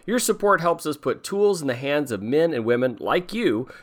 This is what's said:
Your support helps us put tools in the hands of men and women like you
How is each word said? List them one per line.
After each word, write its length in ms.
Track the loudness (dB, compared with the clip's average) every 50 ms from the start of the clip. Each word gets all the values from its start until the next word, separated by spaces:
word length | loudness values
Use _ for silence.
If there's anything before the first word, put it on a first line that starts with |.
| -6
Your 140 | -2 -2 0
support 420 | 0 0 -2 2 4 2 4 4
helps 240 | 4 0 0 0 -2
us 140 | -6 -6 -4
put 260 | -2 -4 -4 -4 -6
tools 380 | -6 -2 2 2 2 2 2 -2
in 40 |
the 80 | -4 -4
hands 380 | -2 -2 -2 -2 -2 -2 -2 -4
of 80 | -6
men 320 | -2 0 2 2 2 2 2
and 100 | 0 0
women 360 | 0 2 2 2 0 -2 -2
like 320 | -2 0 0 0 0 -2 -4
you 360 | 0 0 0 0 0 -2 -6 -12 -16